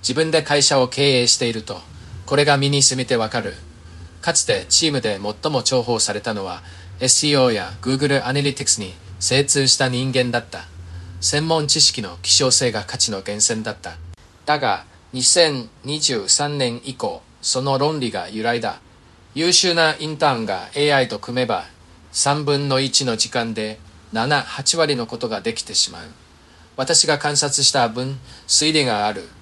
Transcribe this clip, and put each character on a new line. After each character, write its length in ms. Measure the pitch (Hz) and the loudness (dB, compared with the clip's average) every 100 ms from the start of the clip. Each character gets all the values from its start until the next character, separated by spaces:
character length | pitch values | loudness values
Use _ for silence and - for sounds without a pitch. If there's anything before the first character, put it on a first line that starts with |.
自 140 | - | -4
分 160 | 127 160 | 0 2
で 120 | 160 | 2
会 200 | 151 147 | 2 2
社 180 | 139 139 | 4 4
を 80 | 127 | 2
経 340 | - 143 131 | 2 4 4
営 40 | 120 | 4
し 120 | - | 2
て 100 | 120 | 2
い 40 | |
る 100 | 110 | -2
と、 180 | 107 92 - - - - - | -6 -12 -12 -20 -18 -16 -2
こ 100 | 139 | 2
れ 80 | |
が 120 | 147 139 | 4 4
身 140 | 139 | 4
に 120 | 143 | 4
染 200 | 135 131 | 4 2
み 40 | 127 | 0
て 100 | 123 | 0
わ 120 | 110 | 0
か 100 | 120 | -2
る。 140 | 107 90 - - - - - - | -6 -10 -16 -20 -20 -20 -20 -8
か 120 | - | 0
つ 120 | 165 | 0
て 220 | - - - | 2 0 2
チ 200 | - 160 | 2 2
ー 40 | |
ム 80 | 143 | 0
で 180 | 113 98 | -2 -2
最 320 | 101 104 156 | -4 -4 -2
も 100 | 143 | 0
重 180 | 113 127 | 2 0
宝 180 | 117 113 | 2 0
さ 140 | - | 0
れ 80 | 104 | -2
た 140 | 117 | -4
の 100 | 107 | -6
は、 180 | 95 87 - - - - | -6 -10 -14 -18 -18 -4
エ 80 | - | 2
ス 180 | - 151 | 2 4
イ 40 | |
ー 120 | 143 | 4
オ 80 | 127 | 4
ー 40 | |
や 180 | 110 90 95 | 2 -4 -8
Google 460 | 123 131 143 139 120 | -4 0 2 0 0
ア 60 | |
ナ 80 | 139 | 0
リ 140 | 143 | -2
テ 80 | 135 | -2
ィ 40 | 139 | -2
ク 40 | |
ス 80 | - | -2
に 140 | 95 90 - - | -2 -12 -18 -6
精 260 | - 131 | 0 0
通 220 | 143 143 135 | 2 2 4
し 100 | - | 4
た 120 | 131 | 2
人 240 | 123 131 | 0 0
間 180 | 127 123 | 0 0
だ 100 | 120 | -2
っ 60 | - | -4
た。 200 | - - - - - - - | -14 -14 -16 -14 -14 -14 -6
専 280 | - 147 160 | -2 0 2
門 180 | 160 147 | 0 2
知 140 | 160 | 4
識 220 | 151 - | 4 2
の 140 | 98 87 | -8 -8
希 100 | 90 | 0
少 180 | - 131 | 2 4
性 200 | 123 127 | 4 2
が 140 | 110 | -2
価 140 | 98 120 | -6 -4
値 120 | - | -2
の 80 | 101 | -2
源 200 | 95 104 | -6 -2
泉 260 | 104 110 | 0 0
だ 80 | 110 | -4
っ 40 | 107 | -8
た。 160 | 95 85 - - - - - | -12 -14 -16 -18 -20 -16 -2
だ 120 | 147 | 0
が、 260 | 131 95 - - - | 0 -2 -4 -20 -12
二 100 | 127 | -2
千 460 | 123 - 160 139 113 - | 2 6 4 2 -6 -14
二 160 | 127 151 | -8 -2
十 280 | 147 123 98 | 0 -2 2
三 300 | - 143 143 | 2 2 0
年 220 | 127 117 | -2 -4
以 100 | - | -10
降、 280 | 127 107 - - - | -6 -6 -8 -16 -10
そ 200 | - 127 | -4 -2
の 160 | 135 135 | 0 2
論 200 | 143 156 | 2 0
理 120 | 123 | -2
が 180 | 101 87 | -4 -6
揺 160 | 107 | -4
ら 100 | 110 | -2
い 60 | 120 | 0
だ。 200 | 113 - - - - - - | -2 -8 -12 -20 -20 -20 -12
優 180 | 139 170 | -2 2
秀 220 | 175 185 | 4 2
な 220 | 170 160 156 | 4 2 2
イ 80 | 156 | -6
ン 100 | 151 | 0
タ 180 | 151 | 2
ー 60 | 123 | 2
ン 40 | |
が 240 | 110 92 92 | -2 -6 -6
エ 140 | 143 147 | -2 2
ー 40 | |
ア 80 | 143 | 4
イ 60 | 123 | 2
と 100 | 107 | -4
組 180 | - 123 | -6 -4
め 100 | 123 | -2
ば、 180 | 98 - - - - - | -2 -4 -18 -20 -20 -10
三 320 | - - 147 | -2 0 0
分 240 | 147 143 143 | 0 0 2
の 120 | 131 | 0
一 240 | 135 - | 2 0
の 120 | 131 113 | 0 -2
時 140 | - | -2
間 240 | 127 117 | -2 -4
で 240 | 110 107 110 - - - | -4 -6 -8 -18 -20 -8
七、 300 | 113 120 147 | -4 0 0
八 340 | - - - 170 | -2 -6 -2 2
割 200 | 156 135 | 2 2
の 100 | 113 | -4
こ 120 | 117 | -6
と 100 | 120 | -4
が 120 | 107 | -4
で 140 | 98 | -4
き 80 | 113 | -6
て 120 | - | -4
し 160 | 104 - | -2 -2
ま 100 | 85 | -4
う。 20 | 78 - - - - - - - | -18 -20 -20 -20 -20 -20 -20 -6
私 300 | 131 165 160 | 2 4 4
が 120 | 147 | 2
観 180 | 151 147 | 0 -2
察 280 | 143 135 | -2 0
し 80 | 139 | 0
た 160 | 139 120 | 2 0
分、 300 | 113 131 135 - - - | -2 -8 -8 -14 -20 -2
推 260 | - 156 | 0 2
理 120 | 156 | 2
が 220 | 131 107 104 | 2 0 -2
あ 60 | |
る。 160 | 101 82 - | -4 -10 -18